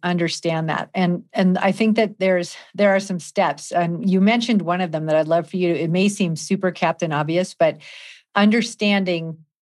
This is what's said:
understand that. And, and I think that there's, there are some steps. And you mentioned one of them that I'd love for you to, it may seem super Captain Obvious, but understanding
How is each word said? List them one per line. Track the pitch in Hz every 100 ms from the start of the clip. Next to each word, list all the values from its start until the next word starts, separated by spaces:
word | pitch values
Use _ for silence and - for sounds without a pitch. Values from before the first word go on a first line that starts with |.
understand | 180 175 170 - 170 160 160
that. | - -
And, | - 180 175 -
and | - 185 180
I | 196
think | 202 220 220
that | 214 214
there's, | 190 180 175 - -
there | - 202
are | 196
some | 196 180
steps. | - - 175 147 -
And | 175 170 170 190
you | 190
mentioned | 202 240 233 214
one | 165 180
of | 180
them | 156 156
that | 156
I'd | 156
love | 165 170
for | 190
you | 175
to, | 160
it | 165
may | 180 202
seem | 202 180 156
super | - 190 185
Captain | 175 170 165 170
Obvious, | 147 151 170 190
but | - 160 151 - - - - _ -
understanding | 208 226 - - 208 202 185 170 165 160 - _